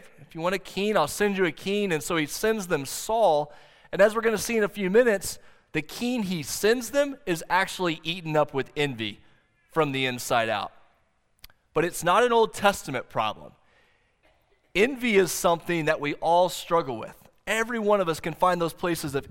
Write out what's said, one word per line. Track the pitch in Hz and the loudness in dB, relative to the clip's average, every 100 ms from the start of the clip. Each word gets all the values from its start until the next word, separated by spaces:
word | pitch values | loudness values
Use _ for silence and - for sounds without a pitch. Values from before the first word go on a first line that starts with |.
| - - | -10 -20
if | 143 | -16
you | 160 | -6
want | 170 196 | -4 -4
a | |
king, | - - 208 202 | -6 -4 0 2
I'll | 147 | 2
send | - 208 190 | 0 0 2
you | |
a | 180 | 0
king." | - 190 202 202 | -2 -4 -2 0
And | 156 | -2
so | - 170 | -2 -2
he | 147 | -2
sends | - 214 220 180 | -2 -2 -2 -2
them | 160 135 | -4 -4
Saul. | - - 226 202 147 147 - - - - | -8 -4 2 4 4 0 -8 -20 -20 -6
And | 165 | 4
as | 208 220 | 4 4
we're | |
gonna | 226 208 | 0 0
see | - 233 | 0 0
in | |
a | 208 | 0
few | - 185 | 0 2
minutes, | 208 247 196 - - - - _ | 4 4 2 -2 -10 -16 -20 _
the | 156 | -8
king | - - 240 247 | -6 -6 -4 -2
he | 190 175 | -2 -4
sends | 131 - 202 247 226 | -6 -2 0 0 0
them | 285 285 - - | -2 -2 -2 -4
is | 165 - | -4 0
actually | 156 190 - 180 165 | 0 0 -2 -4 -2
eaten | 160 185 160 156 | -6 -6 -2 0
up | 143 | 0
with | 135 120 - | -2 -4 -2
envy | 143 117 107 101 - _ _ _ _ | -2 -2 -8 -8 -16 _ _ _ _
from | 165 151 | -2 0
the | 135 131 | 0 -2
inside | 123 - 123 113 | -2 -2 0 0
out. | 104 92 - _ _ _ _ _ _ - _ _ | -2 -6 -12 _ _ _ _ _ _ -20 _ _
But | 156 | -2
it's | 170 - 165 | -2 -2 2
not | 196 | 4
an | 247 | 4
Old | 233 220 | 4 2
Testament | - 202 196 - 127 - | 2 0 0 -4 -6 -4
problem. | 127 110 87 71 - _ _ _ _ _ _ _ _ _ _ _ 175 | -2 -2 -4 -14 -20 _ _ _ _ _ _ _ _ _ _ _ 2
Envy | 233 262 240 196 | 2 2 2 4
is | 180 | 4
something | - 185 170 - 170 156 | 2 2 2 0 0 2
that | 151 | 0
we | 147 - | -2 -4
all | 156 170 180 | 2 4 4
struggle | - - 170 139 113 | 0 -2 0 0 -6
with. | - - - _ - | -10 -16 -20 _ -4
Every | 214 226 240 | -2 -2 -2
one | 208 208 | 2 2
of | 170 | 2
us | 160 | -4
can | 175 | -6
find | 151 180 175 | 0 0 2
those | 165 | -2
places | - 180 165 151 | -2 -4 -2 -4
of | 135 - | -6 -6